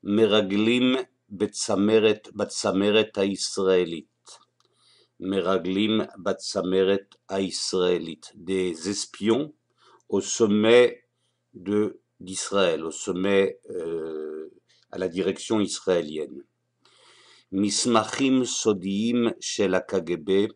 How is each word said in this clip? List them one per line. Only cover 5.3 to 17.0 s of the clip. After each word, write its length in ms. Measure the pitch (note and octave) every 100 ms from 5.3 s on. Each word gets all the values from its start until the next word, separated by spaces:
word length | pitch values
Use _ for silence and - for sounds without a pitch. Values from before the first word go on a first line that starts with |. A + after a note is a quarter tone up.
| G2 F2 F#2+ E2+ F#2+ G#2+ A2 - G2+
בצמרת 960 | F#2 F#2+ - G2+ F2+ F#2 F#2+ G2 - - _
הישראלית. 1040 | G2 F#2+ - - F#2+ F2+ F2+ E2 D#2 -
Des 540 | - F2 F#2+ F#2 D#2+ E2+
espions 640 | G2+ - - G#2 A#2 D3+ - _ _ _ _ _
au 120 | G2+
sommet 840 | - - A2+ G#2 A2 A#2+ A#2+ - _ _ _ _ _
de, 480 | - F2 G#2 G#2+ - _ _
d'Israël, 640 | F2+ F#2+ - G2 F#2 D#2 D#2+
au 40 |
sommet, 680 | - - F2+ F#2+ G2 F#2+ - -
euh, 760 | F2+ E2 E2 D#2+ D#2 D#2 D#2 D#2 _ _ _ _
à 60 | -
la 100 | F#2
direction 520 | E2+ F2+ F#2+ - A2+
israélienne. 840 | G2 - - F2 D#2 D#2 C#2+ C2 - _ _ _ _ _